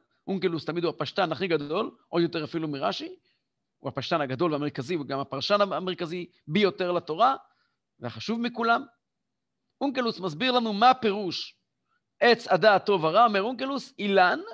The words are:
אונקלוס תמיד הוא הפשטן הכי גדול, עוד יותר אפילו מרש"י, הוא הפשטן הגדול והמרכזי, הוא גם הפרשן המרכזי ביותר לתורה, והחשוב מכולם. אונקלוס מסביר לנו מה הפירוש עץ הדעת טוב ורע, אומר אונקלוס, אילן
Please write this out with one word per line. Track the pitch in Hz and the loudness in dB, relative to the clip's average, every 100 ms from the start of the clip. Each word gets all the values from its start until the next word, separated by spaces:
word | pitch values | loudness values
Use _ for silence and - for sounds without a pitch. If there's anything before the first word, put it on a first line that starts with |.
| _ _ - | _ _ -6
אונקלוס | 190 180 165 - | -2 -2 -2 -4
תמיד | 170 | -2
הוא | 165 - | -2 -2
הפשטן | 147 - 175 | -4 -2 -2
הכי | 160 190 | -2 -2
גדול, | 156 147 180 240 - _ | -2 0 -4 -4 -10 _
עוד | 175 | 0
יותר | 170 170 | 0 -2
אפילו | 151 165 156 | -6 -6 -6
מרש"י, | 139 180 - 339 370 _ _ _ _ _ _ | -4 -4 -4 -10 -14 _ _ _ _ _ _
הוא | 139 | -10
הפשטן | 131 - 165 | -8 -4 -2
הגדול | 135 131 175 | -2 -2 -2
והמרכזי, | 143 147 - 127 170 | 0 -4 -6 -6 -6
הוא | 135 | -4
גם | 135 | -6
הפרשן | 135 135 - 202 | -6 -6 -2 0
המרכזי | 196 156 185 175 165 180 175 _ - | 2 -2 -6 -6 -8 -8 -12 _ -2
ביותר | 185 190 - 180 | 2 2 2 -2
לתורה, | 175 160 160 254 277 - _ _ _ _ _ | -2 -2 2 2 2 -8 _ _ _ _ _
והחשוב | 120 110 - 233 | -12 -8 -6 -4
מכולם. | 240 240 233 233 277 _ _ _ _ _ _ _ _ _ | -4 -2 0 0 -2 _ _ _ _ _ _ _ _ _
אונקלוס | 277 247 233 - | -4 -2 -4 -4
מסביר | 185 151 254 | -6 -2 0
לנו | 247 226 | 0 0
מה | 202 247 | 4 4
הפירוש | 254 220 202 185 - - - _ _ _ _ _ _ | 4 0 -2 -4 -6 -10 -16 _ _ _ _ _ _
עץ | 240 233 - | 4 4 2
הדעת | 170 214 190 - | 4 6 6 4
טוב | 190 | 2
ורע, | 156 196 233 | 4 6 6
אומר | 196 | 4
אונקלוס, | 220 240 269 277 - - | -2 -4 -6 -6 -10 -6
אילן | 202 190 180 285 427 | 2 4 4 2 -6